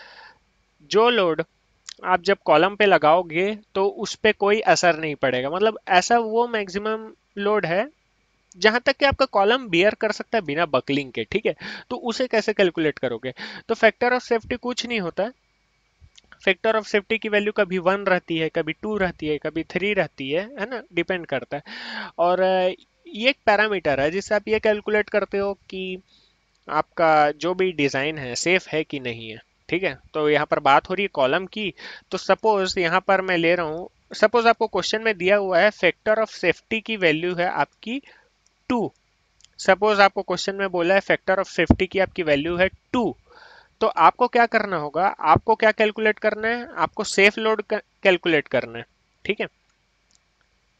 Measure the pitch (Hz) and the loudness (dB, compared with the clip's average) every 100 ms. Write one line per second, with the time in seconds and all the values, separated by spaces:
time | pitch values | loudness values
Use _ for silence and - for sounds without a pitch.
0 | - - - _ _ _ _ _ 147 202 | -20 -20 -20 _ _ _ _ _ -2 4
1 | 233 233 180 151 165 _ _ _ - - | 4 4 2 0 -6 _ _ _ -20 -10
2 | 180 185 180 196 - 151 185 202 208 170 | 0 0 2 0 4 4 4 4 4 6
3 | 151 170 175 156 196 214 - 190 196 202 | 6 4 2 -2 -2 -4 -6 -2 -2 -2
4 | 202 - 220 - 202 214 196 160 180 156 | -8 -2 0 2 2 2 2 2 2 0
5 | 160 143 135 123 135 175 220 214 - 180 | -2 -4 -2 0 -2 0 0 -2 0 2
6 | - 240 220 226 240 226 196 190 214 220 | 4 2 2 -2 -2 -4 -6 -6 -4 -6
7 | 220 - _ 202 202 214 170 180 277 - | -8 -20 _ -6 0 0 0 -2 -2 -8
8 | _ _ _ _ _ 185 208 233 277 277 | _ _ _ _ _ -2 0 2 0 0
9 | 277 - 269 202 196 254 240 170 202 214 | 0 2 0 0 2 0 -2 0 0 0
10 | 220 - - 226 185 214 170 131 - 143 | -4 -6 -6 -6 -4 -4 -2 -2 -2 -4
11 | 135 117 110 202 220 156 190 - - 247 | -4 -8 -6 -4 -4 -6 -10 -16 -12 -8
12 | 247 220 254 220 208 208 190 165 156 - | -6 -4 -2 -2 0 0 0 0 -4 -2
13 | 127 117 131 - - - - 226 220 - | -4 -6 -10 -12 -14 -12 -8 2 2 2
14 | 247 247 - 233 - 247 240 247 233 233 | 0 -2 0 -2 -2 -8 -6 -8 -6 -4
15 | 175 - 214 - _ _ _ _ _ _ | -4 -4 -6 -8 _ _ _ _ _ _
16 | - _ _ - - 185 220 220 202 208 | -20 _ _ -6 -4 -2 0 -2 0 -2
17 | - 226 220 208 208 214 196 185 170 196 | -2 -4 -2 -2 0 -2 -2 0 0 0
18 | 196 180 - 165 160 165 156 - 214 214 | 0 -2 0 -4 -2 -2 -4 -6 -6 -4
19 | 180 - 151 151 156 156 156 185 196 202 | -4 -4 -4 -4 -4 -8 -6 -4 -2 -2
20 | 156 - 135 156 208 277 214 247 - 170 | -4 -6 -6 -6 -6 -8 -10 -10 -8 -6
21 | 170 185 160 131 120 143 - 233 233 220 | -4 -6 -6 -8 -6 -12 -12 -16 -14 -12
22 | 202 - 202 180 185 185 185 - _ _ | -10 -2 0 2 2 2 0 -2 _ _
23 | 339 247 247 - - 208 214 196 160 135 | -16 -4 -2 0 2 2 2 0 0 0
24 | 147 185 - 208 208 214 220 208 202 214 | 0 -2 -2 -4 -2 -2 0 -2 0 -2
25 | 202 208 196 202 202 196 _ 190 185 185 | 0 -2 -2 -4 -4 -6 _ -10 -10 -10
26 | - _ _ _ _ _ - 151 - - | -14 _ _ _ _ _ -6 -4 -4 0
27 | 165 156 147 151 160 185 190 160 139 135 | 4 4 4 0 -4 -2 -2 0 -2 0
28 | 143 156 131 120 165 175 - 156 156 143 | -4 -6 -8 -4 0 0 0 -4 -4 -6
29 | 123 113 113 110 - _ - 170 185 131 | -8 -10 -12 -16 -20 _ -6 -4 -4 -6
30 | - 156 151 147 151 156 139 139 - 185 | -8 -2 2 2 2 0 4 4 4 -4
31 | 202 - 131 160 190 214 202 - - - | -4 0 0 0 -4 -8 -8 -8 -16 -20
32 | - 190 - 190 220 208 185 - 170 185 | -10 -6 0 0 2 0 0 -2 0 0
33 | - 190 185 175 165 175 160 160 185 _ | 2 0 0 0 2 0 -2 -8 -12 _
34 | _ - 220 240 226 226 220 190 165 220 | _ 0 2 4 2 2 0 -4 -4 -2
35 | 226 196 180 208 196 175 208 - 175 - | -2 -2 2 2 2 2 2 2 0 0
36 | - 214 214 - 180 - - 220 208 220 | 0 0 -2 -2 0 -2 -2 -6 -4 0
37 | 175 151 175 175 180 - 143 _ - 262 | 2 2 -2 -2 -2 -2 -4 _ -10 -10
38 | - - _ _ _ _ - 247 165 - | -10 -20 _ _ _ _ -4 -4 -4 -8
39 | _ _ _ _ _ - - 185 208 202 | _ _ _ _ _ -4 0 2 2 4
40 | 196 202 185 180 - 196 196 175 170 196 | 4 2 -6 -6 -6 -4 -4 0 2 2
41 | - 165 - 190 185 - 165 - 185 190 | 2 0 0 -2 -2 2 4 4 0 -2
42 | 185 - 160 143 160 175 185 - _ 247 | -2 -2 0 0 0 0 0 -2 _ -2
43 | 202 - _ - - - _ - 220 - | -2 -4 _ -20 -20 -20 _ -4 -2 4
44 | 165 - 247 240 233 226 208 175 147 156 | 4 4 2 2 2 2 -2 -4 -4 -2
45 | 196 - 156 170 - 220 220 214 214 214 | -2 0 2 4 4 2 2 2 0 0
46 | 220 208 214 208 220 240 240 - 165 - | -2 0 -2 -2 -4 -6 -8 -4 -4 -4
47 | - - 202 220 220 220 - 208 - _ | -4 2 2 2 -2 -2 -2 -6 -8 _
48 | 196 180 175 156 - 127 117 117 117 _ | 2 2 2 0 0 -4 -4 -8 -16 _
49 | _ _ - 208 190 _ _ _ _ _ | _ _ -6 -6 -8 _ _ _ _ _
50 | _ _ _ _ _ _ _ | _ _ _ _ _ _ _